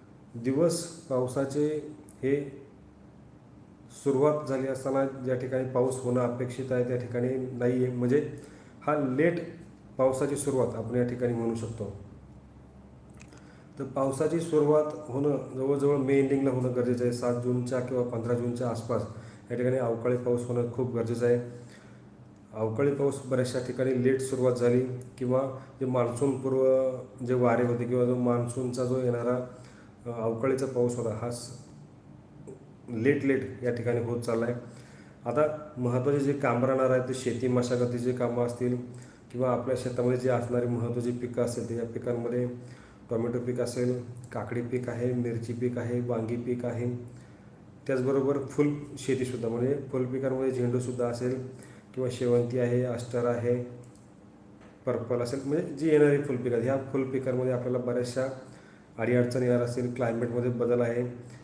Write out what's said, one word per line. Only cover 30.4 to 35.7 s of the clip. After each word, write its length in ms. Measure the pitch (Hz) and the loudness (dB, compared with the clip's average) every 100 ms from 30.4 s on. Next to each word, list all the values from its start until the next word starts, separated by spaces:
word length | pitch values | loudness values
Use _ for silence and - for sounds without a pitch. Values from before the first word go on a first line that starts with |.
| 131 131 135 | 0 0 0
पाऊस 300 | 123 120 120 | 0 0 0
होता 220 | 113 107 | -4 -4
हा 100 | 120 | -6
स-, 200 | 120 - - - - - - - - - - - - - - - | -6 -10 -14 -18 -20 -20 -20 -20 -20 -20 -20 -18 -18 -20 -20 -8
लेट 320 | 113 127 147 139 | 0 2 4 4
लेट 380 | 131 - - | 0 0 -4
या 120 | 120 117 | -4 -2
ठिकाणी 280 | 117 120 | 0 0
होत 180 | 120 120 | 0 -4
चालला 240 | 120 113 117 | -2 0 0
आहे. 80 | 123 - - - - - - 120 | -4 -8 -18 -20 -20 -20 -12 -2
आता 440 | 127 151 - - | 2 2 0 -10